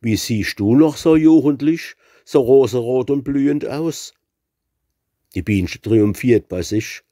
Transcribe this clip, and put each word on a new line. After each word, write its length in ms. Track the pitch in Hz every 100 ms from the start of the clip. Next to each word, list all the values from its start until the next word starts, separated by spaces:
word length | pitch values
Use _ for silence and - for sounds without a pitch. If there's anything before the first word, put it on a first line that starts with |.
Wie 140 | 117 104
siehst 420 | - 110 95 -
du 160 | 101
noch 220 | 123 156 147
so 180 | 170
jugendlich, 800 | 160 156 160 139 139 143 165 - - _ _
so 160 | _ 147
rosarot 680 | 120 135 127 123 117 127 127
und 120 | 143
blühend 440 | 127 139 139 147 -
aus? 480 | 139 165 151 - _ _ _ _ _ _ _ _ _ _ _ _
Die 80 | -
Bienchen 400 | - 101 90 -
triumphiert 680 | - 113 104 98 127 110 -
bei 140 | 90
sich. 400 | 87 104 113 - _